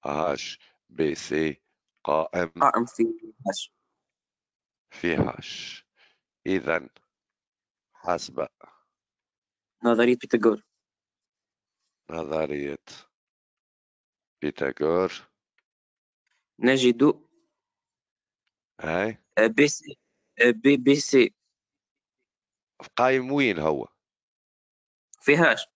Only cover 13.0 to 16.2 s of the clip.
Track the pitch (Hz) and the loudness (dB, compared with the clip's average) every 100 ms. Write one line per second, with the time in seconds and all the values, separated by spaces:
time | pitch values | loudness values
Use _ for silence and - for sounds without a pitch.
13 | _ _ _ _ _ _ _ _ _ _ | _ _ _ _ _ _ _ _ _ _
14 | _ _ _ _ 76 - 69 - 76 85 | _ _ _ _ -10 -6 -8 -2 0 0
15 | 92 - - _ _ _ _ _ _ _ | 0 -4 -20 _ _ _ _ _ _ _
16 | _ _ | _ _